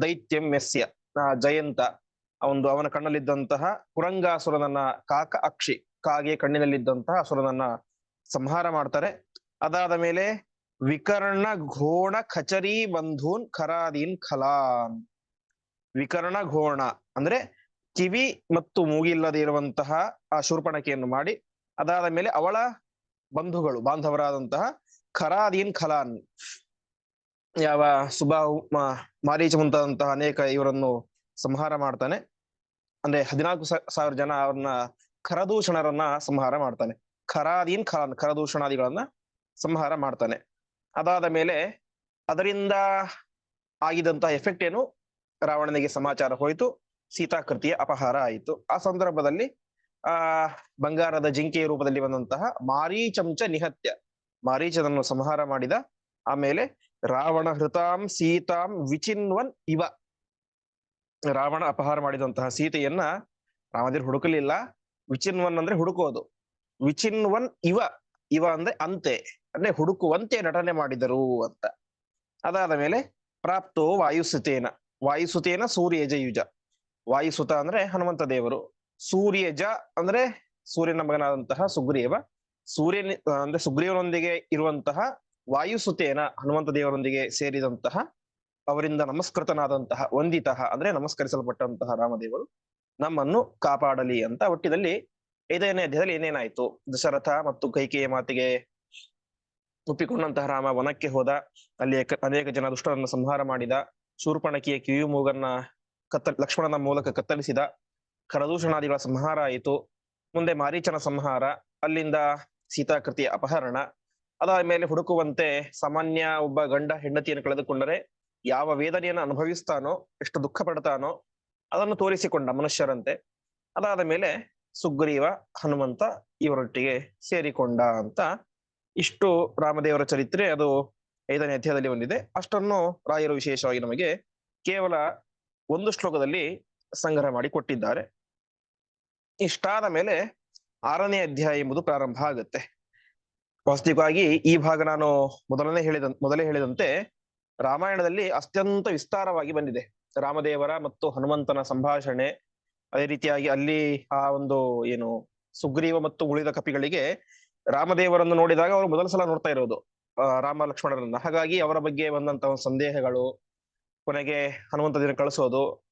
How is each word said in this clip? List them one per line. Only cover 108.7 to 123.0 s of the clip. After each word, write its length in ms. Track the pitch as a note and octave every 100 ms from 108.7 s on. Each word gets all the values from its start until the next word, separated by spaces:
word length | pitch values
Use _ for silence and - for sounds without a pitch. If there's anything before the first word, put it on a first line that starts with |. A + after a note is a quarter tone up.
| D3+ D3 C#3
ಸಂಹಾರ 440 | C3 C3 D3+ D#3
ಆಯಿತು, 520 | C#3+ B2+ C#3 C#3+ - _ _ _ _ E3+
ಮುಂದೆ 180 | E3
ಮಾರೀಚನ 440 | D3+ C#3+ E3+ F3 D#3
ಸಂಹಾರ, 460 | D3+ C#3+ C#3 B2+ C3+ D3 _ _
ಅಲ್ಲಿಂದ 320 | D#3 D#3+ D#3 D3+ D3 D3 - _ -
ಸೀತಾಕೃತಿಯ 600 | - C#3 D3+ C#3+ C3 C3
ಅಪಹರಣ. 440 | G2+ C3+ D#3+ B2+ B2+ C#3 - _ _ _ -
ಅದಾದ 240 | F#3 F#3 F3
ಮೇಲೆ 200 | F3 E3
ಹುಡುಕುವಂತೆ, 880 | D#3+ E3+ E3+ D3+ C#3 D#3 C#3+ D3
ಸಾಮಾನ್ಯ 560 | - D3 D3+ D#3+ D#3+ D#3+ D#3
ಒಬ್ಬ 240 | D3+ C#3
ಗಂಡ 300 | D3 C#3 D3
ಹೆಂಡತಿಯನ್ನು 500 | D#3 C#3+ D3 D3+ C#3+
ಕಳೆದುಕೊಂಡರೆ 680 | C#3 C#3 C#3+ C3+ C#3 F#3 - _ _ _ B2
ಯಾವ 300 | B2+ D3+ C#3+
ವೇದನೆಯನ್ನು 460 | D#3 F3+ F3 F3
ಅನುಭವಿಸ್ತಾನೋ, 880 | C#3+ C#3 D#3+ E3+ - D3 C#3 F3+ - -
ಎಷ್ಟು 220 | D3 D#3
ದುಃಖ 180 | C#3 -
ಪಡ್ತಾನೋ, 640 | F3+ D#3 D3+ C3+ C#3+ - _ _ _ _ -
ಅದನ್ನು 220 | F3+ G#3 G#3
ತೋರಿಸಿಕೊಂಡ 540 | F#3+ F#3 F#3 D#3 C3
ಮನುಷ್ಯರಂತೆ. 760 | C3 D3 - C#3 B2+